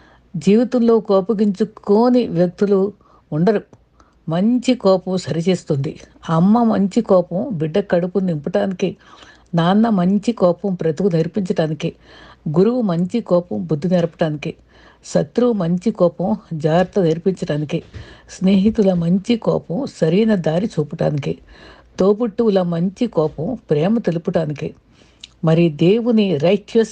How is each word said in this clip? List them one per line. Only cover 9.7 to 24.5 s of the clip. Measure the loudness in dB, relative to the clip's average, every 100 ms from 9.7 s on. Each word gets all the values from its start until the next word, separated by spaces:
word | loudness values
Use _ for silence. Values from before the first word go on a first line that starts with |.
| 2 2
మంచి | 2 2 0 -2
కోపం | 0 0 0 -4
బ్రతుకు | -4 -4 -2 0 0
నేర్పించటానికి, | -2 -4 -4 -2 -2 -4 -8 -10 -20 -20 -20 -12 -4
గురువు | 2 2 2
మంచి | 0 -2 -2 -4
కోపం | 0 0 0 -6
బుద్ధి | -4 -4 0
నేర్పటానికి, | 0 0 -2 -4 -4 -10 -12 _ _ -20 _ -4
శత్రువు | -2 -2 0 0
మంచి | 0 -2 -2 -2
కోపం | 0 0 0 -4 -4 -6
జాగ్రత్త | -4 0 0 0 0
నేర్పించటానికి, | 0 0 -2 -4 -4 -6 -4 -6 -8 -18 -20 -20 -20
స్నేహితుల | -2 2 2 2 2 2
మంచి | 2 2 0 0 -2
కోపం | 0 -2 -4 -8 -8 -2
సరైన | 0 2 2
దారి | 2 0 -2 -2
చూపటానికి, | -4 -6 -4 -2 -2 -4 -8 -12 -20 -20 -20 _ 0
తోబుట్టువుల | 2 2 -2 -2 0 2
మంచి | 0 -2 -4 -2 -4
కోపం | 0 -2 -2 -8 -8 -2
ప్రేమ | 0 0 0
తెలుపటానికి. | -2 -4 -2 -4 -4